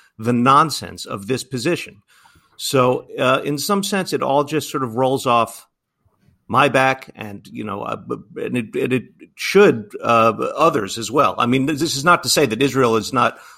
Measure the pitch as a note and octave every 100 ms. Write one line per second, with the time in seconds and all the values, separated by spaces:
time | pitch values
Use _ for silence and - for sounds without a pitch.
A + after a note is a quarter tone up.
0 | _ - A2+ A#2+ B2 C#3 D#3 - F2+ F2+
1 | - A#2 G2 B2+ - B2+ C3+ E3+ - G#2
2 | _ _ _ _ _ _ - C3+ B2+ C3
3 | - - B2+ C3+ - D3 E3+ G3+ G3 G3
4 | F3+ C#3 B2+ C#3 C#3+ D3+ - D3+ B2+ A2
5 | C3 C3+ C3 A#2+ A2 - _ _ _ _
6 | _ _ _ _ - A#2 C#3+ C3 C3 C3
7 | - - G#2+ G#2 G#2 A#2 G#2+ G2 A2+ A2
8 | F#2+ A#2+ - - A2+ B2 A2 - C3 B2+
9 | - _ - _ - G3 G3+ A#2+ G#2 -
10 | A#2 A#2 A2+ G#2+ B2 C3+ D#3+ C#3+ G2 A2+
11 | G#2 C#3 A2+ F2+ A#2+ C3 C#3 D3 D#3 C3
12 | D#3 F3 - F3+ C3+ A2 C3+ B2+ B2 A2+
13 | G2+ B2 A#2+ - -